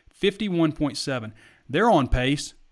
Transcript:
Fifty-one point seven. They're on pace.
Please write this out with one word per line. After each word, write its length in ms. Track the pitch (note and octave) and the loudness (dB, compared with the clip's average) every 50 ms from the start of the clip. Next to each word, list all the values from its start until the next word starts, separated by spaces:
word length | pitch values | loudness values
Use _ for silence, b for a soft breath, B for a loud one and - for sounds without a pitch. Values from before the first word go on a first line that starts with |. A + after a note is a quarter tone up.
| b b | b b
Fifty-one 600 | _ - - G3+ G3 G3 A3 G3+ F3+ E3+ E3 D#3 | _ -2 -2 -2 0 -2 -4 -2 2 2 2 2
point 240 | C#3+ - D3+ C#3 C3 | 2 0 -4 -4 -4
seven. 380 | - - C#3+ C3+ B2 A2 G#2+ B B B B B B B - | -4 -6 -6 -6 -6 -6 -10 B B B B B B B -4
They're 220 | B2+ E3 G#3+ A#3+ | 0 2 4 4
on 180 | G#3 D#3 C3 - | 4 4 2 2
pace. 460 | - B2+ B2 C3 D3 D3 - - - _ _ _ | 0 0 0 0 -2 -2 -4 -10 -16 _ _ _